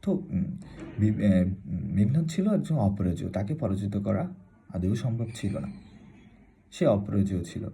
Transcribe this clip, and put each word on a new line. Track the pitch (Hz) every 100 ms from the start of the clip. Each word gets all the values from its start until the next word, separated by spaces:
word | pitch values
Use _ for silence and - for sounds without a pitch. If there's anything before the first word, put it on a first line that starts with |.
তো, | 202
উম, | 180 - 92 - - - - - -
বি-, | 104 104
এ, | 101 95 90 95 -
মেঘনাদ | 90 - 95 107 147 160
ছিল | - 196
একজন | 196 - 156
অপরাজেয়, | 101 98 90 85 92
তাকে | 92 98 -
পরাজিত | 110 98 104 101
করা | 101 101 180 - - _ _
আদৌ | 92 92 117
সম্ভব | 120 113 117 -
ছিল | 98 -
না। | 67 - - - - - - - - _ _
সে | - 160
অপরাজেয় | 101 101 101 98 92
ছিল। | 80 - -